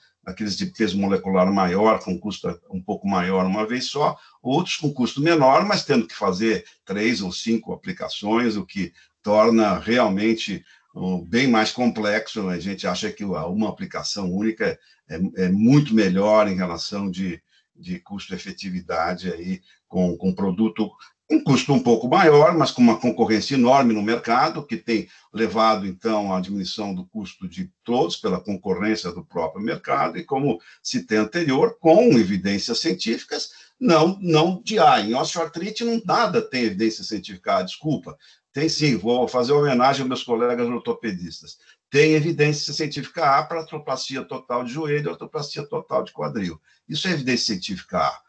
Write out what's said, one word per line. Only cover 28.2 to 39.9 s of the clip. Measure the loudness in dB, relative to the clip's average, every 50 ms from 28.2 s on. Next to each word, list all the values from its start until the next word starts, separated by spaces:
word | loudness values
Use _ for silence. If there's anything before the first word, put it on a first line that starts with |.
| -4 -4 -4 -4
concorrência | -4 -6 -8 -6 -4 -4 -4 -2 0 -2 -2 -2 -4 -8
do | -10 -12 -14
próprio | -10 -6 -6 -6 -6 -6 -6 -6
mercado, | -6 -6 -6 -4 -2 -2 0 0 -2 -4 -8
e | -8
como | -6 -4 -2 0 0 -2 -2 -6 -16 -20 _ -8
citei | -6 -6 -6 -2 0 0 0
anterior, | 2 0 0 -2 0 0 2 2 2 2 0 2
com | 4 6 8 8 8 8 8 6
evidências | 6 4 2 0 0 -2 -2 -2 -2 -4 -4 -2
científicas, | -2 -2 -2 -2 -2 -4 -4 -4 -6 -8 -8 -8 -8 -10 -14 -20 -20 _ _ -2
não, | 2 4 6 6 6 4 2 0
não | 0 2 2 4 4 2 0 -4 -6
de | -2 2 4
A. | 6 6 6 6
Em | 2 0 -2
osteoartrite, | -2 -2 -2 -4 -4 -6 -6 -6 -8 -8 -8 -6 -4 -4
não, | -2 -2 -2 -2
nada | 0 0 0 2 0 0 -2 -2
tem | -2 -2 -2 -2
evidência | -2 -2 0 -2 -2 -2 -4 -8
científica | -8 -8 -8 -8 -10 -14 -8 -4 -2 0
A, | 0 -2
desculpa. | -4 -8 -8 -4 -4 -4 -4 -6 -10 -18 -20 _ _ _ _ _ _ -6
Tem | -2 -2 -2
sim, | 0 0 2 2 2
vou | 2 2 2 2 2 2
fazer | 0 0 0 2 2 2
homenagem | 2 4 2 4 4 4 4